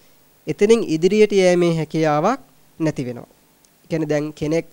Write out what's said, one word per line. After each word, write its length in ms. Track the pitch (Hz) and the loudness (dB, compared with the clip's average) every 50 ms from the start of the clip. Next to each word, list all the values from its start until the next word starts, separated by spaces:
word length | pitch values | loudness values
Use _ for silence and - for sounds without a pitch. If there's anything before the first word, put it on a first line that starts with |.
| _ _ _ _ _ _ _ _ _ | _ _ _ _ _ _ _ _ _
එතනින් 340 | 151 147 - 208 214 226 233 180 | -10 -4 0 2 4 4 2 2
ඉදිරියට 480 | - 156 160 160 185 202 214 214 208 208 | -2 -2 0 0 2 2 2 2 2 4
යෑමේ 400 | 196 185 180 180 175 175 170 165 | 2 4 4 4 2 2 0 0
හැකියාවක් 640 | 165 156 - - 160 160 151 147 151 160 208 254 - - _ _ _ _ _ _ - | -2 -4 -4 -2 -2 0 0 0 0 0 0 -2 -4 -8 _ _ _ _ _ _ -6
නැති 240 | 165 156 151 - 131 | -6 -4 -4 -6 -8
වෙනවා. 260 | 123 120 120 - - _ _ _ _ _ _ _ _ _ | -10 -12 -14 -16 -20 _ _ _ _ _ _ _ _ _
ඒ 100 | _ _ | _ _
කියන්නේ 220 | - 170 160 160 147 | -8 -4 -2 0 0
දැන් 160 | 151 147 151 151 | 0 -2 -2 -6
කෙනෙක් 360 | 147 - 156 147 160 165 160 - | -8 -8 -6 -4 -2 -4 -4 -6